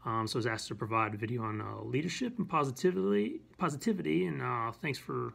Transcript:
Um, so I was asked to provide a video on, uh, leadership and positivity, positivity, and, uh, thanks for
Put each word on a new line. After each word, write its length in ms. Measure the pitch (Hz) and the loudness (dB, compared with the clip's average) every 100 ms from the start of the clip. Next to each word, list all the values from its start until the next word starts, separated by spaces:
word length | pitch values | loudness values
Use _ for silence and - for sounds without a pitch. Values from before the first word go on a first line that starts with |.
| 120 | 0
Um, 200 | 113 110 | 0 2
so 120 | 131 | 0
I 20 | |
was 80 | 113 | 0
asked 220 | 110 - | -2 -4
to 60 | 104 | -6
provide 380 | 107 113 107 | 0 2 2
a 40 | 104 | 0
video 260 | 113 120 | -2 -2
on, 160 | 110 107 | -2 -2
uh, 240 | 104 104 | -4 -6
leadership 540 | 110 127 170 - 247 240 | -2 0 0 -2 -2 -2
and 100 | 170 | 0
positivity, 920 | 160 139 127 180 185 190 202 214 - - - | 2 0 2 2 4 4 4 2 -4 -12 -2
positivity, 680 | 175 143 233 196 156 160 180 | -2 0 0 0 2 2 2
and, 140 | 143 | 0
uh, 300 | 123 123 113 | -2 -2 -2
thanks 260 | - 156 131 | -4 -4 -4
for 360 | - 127 120 | -4 -4 -4